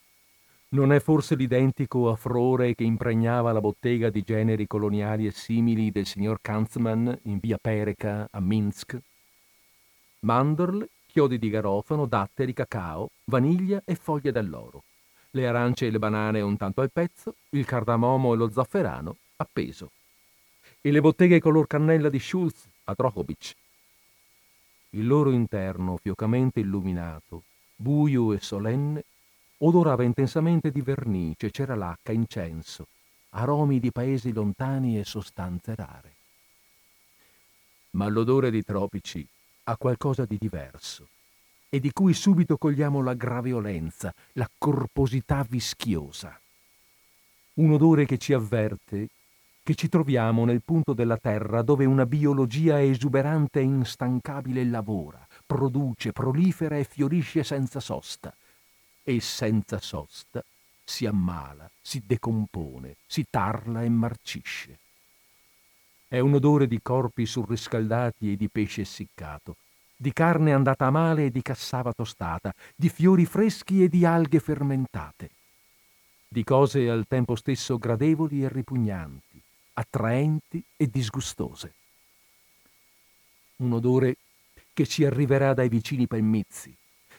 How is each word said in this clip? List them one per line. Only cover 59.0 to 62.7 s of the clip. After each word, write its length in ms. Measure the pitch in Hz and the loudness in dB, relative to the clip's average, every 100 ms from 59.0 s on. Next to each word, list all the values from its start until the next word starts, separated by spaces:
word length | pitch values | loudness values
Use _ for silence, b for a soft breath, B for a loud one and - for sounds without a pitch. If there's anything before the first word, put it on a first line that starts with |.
| - | -4
E 160 | 120 | -4
senza 580 | - - 110 110 - 101 | -4 -4 0 0 -2 -8
sosta 640 | - 85 76 - - 120 - _ _ _ | -8 -12 -12 -18 -14 -14 -14 _ _ _
si 220 | - - 117 | -14 -6 -2
ammala, 640 | 104 87 85 69 71 82 _ | 0 -2 -4 -12 -18 -20 _
si 220 | - 135 101 | -12 -10 -2
decompone, 920 | 120 120 110 104 92 76 | -2 0 -2 -4 -6 -10